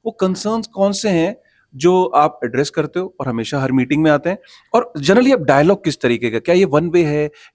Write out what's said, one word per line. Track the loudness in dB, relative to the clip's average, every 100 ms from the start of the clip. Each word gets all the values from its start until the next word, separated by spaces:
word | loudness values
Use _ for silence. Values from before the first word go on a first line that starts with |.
| -12
वो |
कंसर्न्स | -4 -4 -2 -4 -6 -6
कौन | -2 -2
से | -2 -2
हैं | 0 -2 -6 _ _ _ -2
जो | 2 2 2
आप | 2 0 -2 -6
एड्रेस | -4 -2
करते | -4 -6 -6
हो | -8 -8
और | -6
हमेशा | -6 -6 -4
हर | -2
मीटिंग | 0 0 0
में | 2
आते | 0 -2
हैं? | -8 _ -20 _
और | -2 -2 -4
generally | 2 2 4
अब | 2 4
डायलॉग | 4 4 2
किस | -2 -2
तरीके | -2 0 -2
का, | -2
क्या | 0 2
ये | 2
वन | 2 2
वे | 0
है | 0 -2 -4 -8 -12